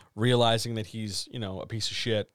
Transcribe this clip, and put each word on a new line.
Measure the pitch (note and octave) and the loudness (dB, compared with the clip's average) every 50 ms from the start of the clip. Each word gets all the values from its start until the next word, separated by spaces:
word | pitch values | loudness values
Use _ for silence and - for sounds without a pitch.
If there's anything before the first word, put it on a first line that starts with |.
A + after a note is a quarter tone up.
| - - _ | -20 -16 _
realizing | G#2 A2+ B2 B2 A#2+ A#2+ A#2 A2+ A2+ - A#2+ A#2 | 0 2 4 6 6 6 6 4 2 0 -2 -4
that | A2 G#2 - | -6 -6 -6
he's, | - A2+ A2 G#2 F#2+ - - - | -6 -6 -6 -4 -4 -6 -6 -6
you | - B2+ | -6 -6
know, | A2 G2 F#2+ F2+ | -6 -6 -6 -8
a | - - | -8 -6
piece | A2+ A2 G2+ - | -6 -4 -4 -4
of | - | -4
shit, | - - A#2+ A2 G#2 G2 - _ | -2 0 2 2 2 0 -2 _